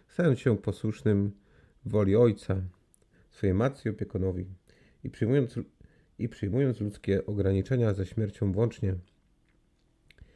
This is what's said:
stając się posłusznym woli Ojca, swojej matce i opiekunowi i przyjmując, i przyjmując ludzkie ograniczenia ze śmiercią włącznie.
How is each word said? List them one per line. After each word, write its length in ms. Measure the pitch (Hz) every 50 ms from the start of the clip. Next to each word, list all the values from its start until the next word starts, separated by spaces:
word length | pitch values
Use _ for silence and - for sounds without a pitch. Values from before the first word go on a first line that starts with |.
| _ _
stając 300 | - - 180 160 127 -
się 180 | - 131 107
posłusznym 760 | 101 - 107 101 - - 107 104 - - 110 104 101 101 104 104 - _ _ _ - _ _ _ _ -
woli 300 | 104 104 107 101 98 95
Ojca, 460 | 113 123 117 101 - - - 98 95 92 92 - _ _ _ _ _ _ _ _ _ _ _
swojej 240 | _ - - 98 90
matce 340 | 98 117 135 135 - - 110
i 40 | 98
opiekunowi 540 | - - - - 98 95 95 90 92 92 95 95 - _ _ _ _ _ _ _ _ -
i 60 | 120
przyjmując, 440 | - - 117 107 131 143 127 113 - 117 - - _ _ - - _ _ _ _ _ -
i 100 | - 120
przyjmując 520 | - - 104 98 95 131 139 131 117 -
ludzkie 460 | 104 104 101 - - - 98 98 -
ograniczenia 680 | - 107 101 98 95 98 95 92 - 131 123 117 107 98
ze 120 | 98 95
śmiercią 460 | - - 110 110 101 - - 104 98 90
włącznie. 420 | 101 117 117 - - - 95 90 87 - _ _ _ _ _ _ _ _ _ _ _ _ _ _ _ _ _ _ _ _ _ _ _ - - _